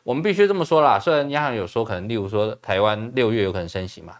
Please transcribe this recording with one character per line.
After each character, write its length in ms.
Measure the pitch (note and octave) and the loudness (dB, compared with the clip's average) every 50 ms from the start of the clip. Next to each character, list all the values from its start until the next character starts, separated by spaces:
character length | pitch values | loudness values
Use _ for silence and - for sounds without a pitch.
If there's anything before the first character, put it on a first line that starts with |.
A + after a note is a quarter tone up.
我 140 | - A#2+ B2+ | -6 -4 -2
们 80 | D3+ F3+ | 0 0
必 100 | G#3 F3+ | 0 2
须 140 | G3 G#3 | 4 4
这 80 | G3 G3+ | 4 2
么 100 | F3+ D#3+ | 0 0
说 160 | - E3+ D#3 | 2 4 4
啦， 160 | D3 C3+ G#2 | 6 6 4
虽 180 | G2+ - E3+ D#3 | 2 2 2 0
然 140 | D3 C#3+ C#3+ | 0 0 0
央 140 | C#3+ D3 D3 | -2 -2 -2
行 120 | C3+ A#2+ | -2 -2
有 120 | G#2+ F#2 | -4 -4
说 160 | - - A#2 A2+ | -4 -2 -4 -2
可 100 | G#2+ F#2+ | -2 -4
能， 160 | F2+ F#2+ A2 | -6 -6 -4
例 60 | A#2 | -4
如 120 | G#2+ G2 | -4 -4
说 300 | G2 G#2+ G#2 G#2+ G#2+ - - | -2 -2 -2 -2 -2 -4 -6
台 220 | - - F#2+ F#2+ | -4 -2 0 2
湾 300 | G#2 G#2+ G#2+ G#2+ A2+ A#2+ B2 | 2 2 0 -2 -4 -4 -2
六 180 | C3 A#2+ G#2+ | 0 0 2
月 120 | A#2 A2 G2 | 2 2 0
有 80 | F#2+ | 0
可 80 | F#2+ F#2 | -2 -4
能 100 | E2+ E2 | -6 -6
升 180 | - F#2 F#2 | -6 -8 -8
息 140 | F#2 - E2+ | -8 -12 -14
嘛， 140 | E2 E2+ - | -18 -20 -16